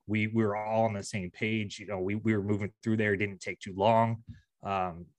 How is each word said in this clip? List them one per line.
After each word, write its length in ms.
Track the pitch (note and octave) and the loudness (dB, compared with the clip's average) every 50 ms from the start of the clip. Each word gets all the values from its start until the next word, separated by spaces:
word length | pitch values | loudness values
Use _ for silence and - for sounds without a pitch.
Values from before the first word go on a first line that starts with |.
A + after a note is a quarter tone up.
| _ | _
we, 220 | - G#2 A2 G#2+ A2 | -2 0 0 0 2
we 160 | A2+ A2+ A2 | 2 2 2
were 120 | G#2 G2+ | 2 0
all 280 | G#2+ G#2+ G#2+ A2 A2+ A2+ | -2 -2 0 2 2 2
on 80 | A2+ | 2
the 100 | G2+ G2+ | 2 -2
same 280 | G2 - - G#2 F2+ F2+ | -6 -6 -6 -6 -6 -6
page, 480 | - - A#2+ A2 A2 A2 G#2+ G2+ - - | -6 -4 -2 -2 0 -2 -2 -4 -8 -10
you 80 | G2+ | -8
know, 120 | F2 G#2 F#2 | -6 -4 -2
we, 160 | F2+ G2 G2+ | -2 -2 -2
we 220 | G#2+ G#2 A2 A2 | 0 2 2 2
were 60 | G#2 | 2
moving 280 | F#2+ G2+ G#2+ G2 G#2 G2 - _ | 2 2 0 0 -2 -4 -6 _
through 160 | - A#2 A2 A2 | -2 0 2 2
there. 160 | G#2+ G#2 G2+ | 2 2 2
It 40 | F#2 | 0
didn't 220 | G#2+ G2+ G2 F2+ | 0 -2 -6 -8
take 180 | - G#2+ F2+ - | -10 -10 -10 -10
too 160 | - G#2 F2+ | -10 -8 -2
long. 480 | F#2+ F#2+ A2+ A2+ A2+ A#2 A2+ A2+ G#2+ - - - - _ _ _ _ | 2 4 4 6 6 4 2 0 -4 -6 -12 -20 -20 _ _ _ _
Um, 440 | - G2+ G2 F#2+ F#2 F2+ E2 E2+ F2 - _ | -6 -4 -2 -2 -2 -2 -6 -8 -14 -18 _